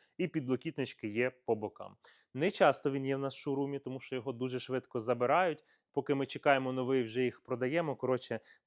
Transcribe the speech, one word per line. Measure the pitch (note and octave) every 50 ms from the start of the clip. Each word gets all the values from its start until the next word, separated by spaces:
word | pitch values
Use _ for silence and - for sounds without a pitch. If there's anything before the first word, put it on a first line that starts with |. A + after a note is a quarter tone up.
| _ _ _ -
І | F#3 E3
підлокітнички | - D#3 C3 B2 C3 B2 - E3 C#3+ - B2+ - - - - G#2+
є | G#2 A2+ B2 C3
по | - _ _ - A2+
бокам. | G#2+ G#2+ F#2+ - - G2+ G2 G2+ - _ - - _ _ _ -
Не | B2+ D3+ F#3
часто | - - F#3+ D3+ C3+ - - D3
він | C3+ C#3 C3+
є | C3+ C3+
в | C3+
нас | C#3 C#3 -
в | -
шоурумі, | - D3+ C#3 C#3 C#3 C#3 C#3 C#3
тому | - B2+ C3 C3
що | - - C3
його | B2+ A2+ C3+ B2
дуже | A#2 B2+ B2+ B2+ B2+
швидко | - - B2+ B2+ - _ - B2
забирають. | A2 A#2 B2 A#2+ B2 B2 C#3+ E3+ F#3+ F3 D3+ - - _ _ _ _ _ _
Поки | C#3+ C3 - C#3+
ми | C3+ C#3
чекаємо | - - C#3 - D3 C#3 C3+ C3 B2+ C3
новий, | B2+ B2+ B2 C3+ C3 A#2+
вже | A2 G#2+ B2+ B2+
їх | B2 - -
продаємо. | _ - C3 A#2 B2 B2+ D3 E3+ E3 D3+ B2+
Коротше, | - - B2+ C3 B2 - - A#2 A2 - - - _ _